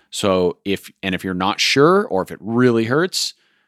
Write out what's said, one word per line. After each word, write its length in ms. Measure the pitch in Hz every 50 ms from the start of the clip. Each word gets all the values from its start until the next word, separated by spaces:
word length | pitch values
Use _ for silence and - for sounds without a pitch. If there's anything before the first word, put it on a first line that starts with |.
| _ _
So 480 | - - - 101 92 92 90 87 - _ -
if, 260 | 101 98 92 - - - _
and 140 | - 98 92
if 80 | - -
you're 100 | 98 92
not 280 | 90 92 98 107 -
sure, 440 | - - - 139 143 160 185 196 208
or 160 | - - 92
if 100 | 90 -
it 80 | 85 -
really 440 | - 104 113 120 127 123 117 113 113
hurts, 480 | 110 127 151 170 190 - - - - - _ _ _ _ _ _